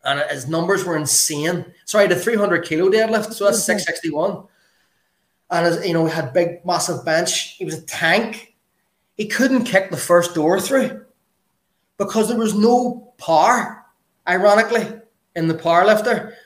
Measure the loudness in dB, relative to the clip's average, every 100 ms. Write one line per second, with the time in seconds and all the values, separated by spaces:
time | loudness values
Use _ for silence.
0 | -4 -4 -4 -6 -4 -4 0 -2 -2 -4
1 | 0 0 0 -2 -4 -4 -8 _ -2 2
2 | 4 2 0 0 2 0 -2 0 2 2
3 | 2 0 -4 -2 0 0 0 -2 -2 -6
4 | -6 -2 -2 -4 -14 _ _ _ _ _
5 | _ _ _ _ _ 0 0 0 -2 0
6 | 0 -2 -2 0 0 -4 -4 -4 -2 -4
7 | 0 0 0 -4 -6 -10 -10 -10 -12 -4
8 | 0 0 0 -10 -18 _ _ _ _ _
9 | _ -10 -6 0 0 0 0 -2 -2 -8
10 | 2 2 2 0 0 0 0 0 -2 -6
11 | -20 _ _ _ _ _ _ _ _ _
12 | -4 -2 0 0 -2 2 4 4 0 -6
13 | -16 _ 0 4 4 2 -2 -12 _ _
14 | _ _ -4 4 6 6 4 0 -2 -12
15 | -20 _ _ -4 -2 -2 2 4 6 4
16 | 2 -2 -4 -18